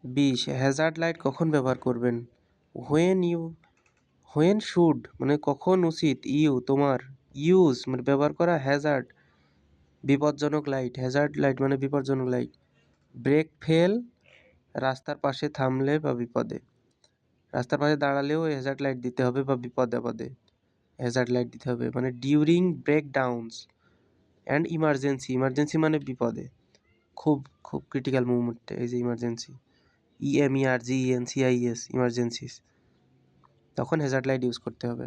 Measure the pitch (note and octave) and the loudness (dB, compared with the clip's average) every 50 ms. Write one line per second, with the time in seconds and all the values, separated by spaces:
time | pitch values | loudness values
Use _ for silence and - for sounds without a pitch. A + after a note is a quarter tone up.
0 | _ B2+ B2+ C3+ C#3+ C#3 C3 B2 - - C#3+ C3 C3 C#3 C#3 C#3+ D#3 D#3+ D#3 D#3+ | _ -6 0 2 2 2 2 0 -2 -4 -2 0 0 0 2 2 0 -2 0 -2
1 | E3 E3 E3 - - C#3 C#3 - E3 D#3+ D3+ D3 B2+ C3 B2+ B2 - B2+ B2 A#2+ | -4 -4 -4 -2 -4 -4 -2 0 -2 2 2 2 2 2 -2 0 0 -2 -2 0
2 | A#2+ B2 A#2+ A#2+ A#2+ A#2+ _ _ _ _ _ _ _ _ _ - B2+ A#2+ C#3+ D3+ | 0 0 -2 -2 -6 -10 _ _ _ _ _ _ _ _ _ -16 -6 0 2 2
3 | E3+ F3+ F#3+ F#3+ F3+ E3+ E3+ E3+ E3 E3 E3 - _ _ _ _ _ _ _ _ | 4 4 2 2 2 0 0 -2 -4 -8 -12 -16 _ _ _ _ _ _ _ _
4 | _ _ _ _ _ _ - D3 D3+ F3 G3+ G#3+ - - - F3+ F3 E3 D3+ B2 | _ _ _ _ _ _ 0 4 4 4 4 2 0 -2 2 4 6 6 4 2
5 | - - _ - C3 C3+ C#3+ D3 - - C#3+ - - - F#3 F#3 F3+ E3 D#3+ - | -2 -12 _ -4 0 2 2 2 2 -2 -2 0 2 2 4 4 4 2 0 0
6 | - D#3 C3+ C3 - - C3 D3 D#3 D#3 C3+ B2 B2 - C#3 C#3 C#3+ C#3+ C3+ B2 | 0 0 0 0 -4 -2 0 2 4 4 2 2 0 0 2 2 4 2 2 0
7 | - - - - _ _ _ C#3 C#3+ D#3+ F3+ F#3 F#3 D#3 C3 B2 - - C3 B2+ | -2 -10 -20 -20 _ _ _ -4 2 4 6 8 8 6 4 2 -2 -4 -4 -4
8 | B2 C3+ C#3 C3+ C#3+ D3+ D3+ - E3+ E3+ F3 D#3 C3 C3 C#3 C#3+ D3 D3+ D3 C3+ | 0 2 2 4 2 0 2 0 0 2 2 0 2 0 0 0 2 0 0 0
9 | B2 - _ _ _ _ _ _ _ _ _ _ _ _ _ _ _ _ _ _ | -2 -6 _ _ _ _ _ _ _ _ _ _ _ _ _ _ _ _ _ _
10 | - C3 C#3 C#3 D3 D3+ D3 C#3 D3 D3 C#3+ D3+ D3 D3 C#3 C3+ C3 B2 B2 C#3 | 0 0 2 2 2 0 0 0 -2 -2 -2 -2 -2 -2 -4 -4 -4 -6 -6 -4
11 | B2+ B2+ B2+ C#3+ D3 D3 D3 D3 D3 C#3 C3 C3+ C#3 C3+ C#3 C3+ C3+ C#3 C#3+ C#3+ | -6 -2 2 2 0 2 0 0 2 2 2 2 2 0 0 0 -2 0 0 -2
12 | C3+ C3+ C#3 C3 C3 B2+ B2+ B2 B2 A#2+ _ _ _ _ _ _ _ _ _ _ | 0 0 -2 -2 0 -2 -2 -2 -2 -6 _ _ _ _ _ _ _ _ _ _
13 | _ _ _ B2+ A#2 C3+ C#3 D3+ D#3 - _ _ - - D#3+ E3 E3+ F3+ G#3 A#3+ | _ _ _ -6 0 2 2 2 2 0 _ _ -2 2 4 4 6 4 4 0
14 | A#3+ - _ _ _ _ _ _ _ _ _ _ _ _ _ - B2+ C3 C3 C3 | -2 -6 _ _ _ _ _ _ _ _ _ _ _ _ _ -4 -2 -2 -4 -4
15 | _ - D3 D3 - C#3+ C3 - - D3 D3 - C3+ C3 C3 C3 C3+ C3+ D3 D#3 | _ -10 -10 -2 -2 -2 -2 -2 -4 -6 -2 0 0 0 0 0 0 2 0 0
16 | D3+ D3 C3 A#2+ A#2+ A#2+ - A#2+ - - - C3 - _ _ _ _ _ _ _ | 0 0 -2 -2 -4 -4 -2 -4 -4 -2 -6 -12 -12 _ _ _ _ _ _ _
17 | _ _ _ _ _ _ _ _ _ _ - - B2 C3 - C#3+ C#3+ D3 D3+ C#3+ | _ _ _ _ _ _ _ _ _ _ -6 -6 -4 -2 -2 0 2 2 2 2
18 | C#3+ C#3+ C#3 C#3 C#3 C#3 D3+ D#3+ E3 D#3+ D3+ C3+ B2+ C3+ C3+ C3 C#3 C3+ C3+ B2+ | 0 0 0 -2 -2 -2 -2 -2 -2 -2 -4 -4 -4 -6 -6 -4 -4 -4 -4 -4
19 | B2 B2+ B2 - C3 B2 B2 C3 C3+ C3+ C#3 B2+ B2 A#2+ - - B2+ A#2+ A#2 A#2+ | -6 -8 -2 0 0 0 2 0 0 0 -2 -2 -2 -8 -2 -2 -2 0 -2 -4
20 | A#2 A#2+ A#2 A2+ A#2+ B2+ C3 _ _ _ _ _ _ _ _ _ _ _ _ _ | -4 -4 -6 -6 -10 -12 -12 _ _ _ _ _ _ _ _ _ _ _ _ _
21 | C3+ B2 A#2 B2+ B2 A#2+ B2 B2 B2 A#2+ A#2+ A#2 - C3+ B2 A#2 B2 A#2+ B2 B2 | -6 -4 0 -2 0 0 0 0 0 -2 -6 -12 -6 -6 -4 -4 -4 -4 -4 -2
22 | B2 C3 B2 A#2+ B2 C3+ D3 D3+ D3+ D3+ E3+ F3 F3+ F#3 E3 C3+ B2 - D3 D#3 | -4 -4 -4 -4 -2 2 4 4 4 4 4 4 4 2 0 -2 0 2 2 2
23 | D#3 C#3+ C3 C#3 C3 B2 B2 A#2 A#2 A2+ A2 - - _ _ _ _ _ _ _ | 0 0 -2 -2 0 0 -2 -4 -6 -10 -14 -16 -20 _ _ _ _ _ _ _
24 | _ _ _ _ _ _ _ _ _ - C3 D3 E3 E3 E3 D#3+ D#3+ D#3 D3 C3+ | _ _ _ _ _ _ _ _ _ -2 0 0 0 0 0 0 2 2 2 2
25 | C3 C#3+ C#3 C3 C3 - C3 B2+ C3 C3+ C3 C3+ D3 D3 - D#3+ D#3 D#3 D#3 D3+ | 0 -2 -2 -2 -4 -4 -2 0 0 0 2 0 -2 0 2 2 2 2 2 0
26 | C#3 C#3 B2+ - B2 A#2 A2+ - - C3 _ _ _ _ _ _ _ _ _ _ | -2 -6 -6 -4 -4 -4 -4 -6 -12 -14 _ _ _ _ _ _ _ _ _ _
27 | _ _ _ - - D#3 D3+ C3+ C3+ - _ _ _ - - C#3+ C3+ _ - C#3 | _ _ _ -4 0 0 0 0 -2 -12 _ _ _ -10 -10 -10 -10 _ -6 -4
28 | C3 C#3+ B2+ C3 B2 B2 B2 A#2+ A#2+ A#2+ A#2 - _ - - - B2 A#2+ B2 B2 | -4 0 0 0 0 2 0 0 0 -2 -4 -8 _ -12 -8 -6 -6 -4 -4 -4
29 | A#2+ A#2+ A#2+ A2+ A#2+ A#2+ A#2 A2+ - - C3 C3 _ _ _ _ _ _ _ _ | -2 -2 -4 -4 -4 -6 -6 -6 -10 -16 -18 -20 _ _ _ _ _ _ _ _
30 | _ _ _ _ C3+ C#3 C#3 B2+ C#3+ C#3 C3+ C3+ C3+ C3 B2+ B2 A#2+ A#2+ C3 C3+ | _ _ _ _ -4 0 2 2 2 2 2 2 2 2 2 0 -2 -2 -2 0
31 | C3 B2+ B2+ B2 B2 A#2+ - C3+ C3+ B2+ B2+ B2 B2 A#2+ A#2 A#2 - - - C3 | 2 0 0 0 -2 -4 -2 0 2 2 2 2 0 -2 -2 -4 -8 -6 -2 0
32 | B2+ B2 A#2 B2 A#2+ A#2+ A#2 - - B2+ - - _ _ _ _ _ _ _ _ | 0 0 0 0 -2 -2 -4 -8 -12 -12 -16 -18 _ _ _ _ _ _ _ _
33 | _ _ _ _ _ _ _ _ _ _ _ _ _ _ _ - B2+ - - D#3+ | _ _ _ _ _ _ _ _ _ _ _ _ _ _ _ -6 -4 -2 0 -2
34 | D3 C3+ C3 C3+ B2 C3+ C3+ C3 B2 B2 A#2+ - _ - A2+ _ - A#2+ A#2+ A#2 | 0 0 0 -2 0 0 -2 0 0 -2 -4 -4 _ -14 -12 _ -8 -8 -8 -8
35 | B2+ | -10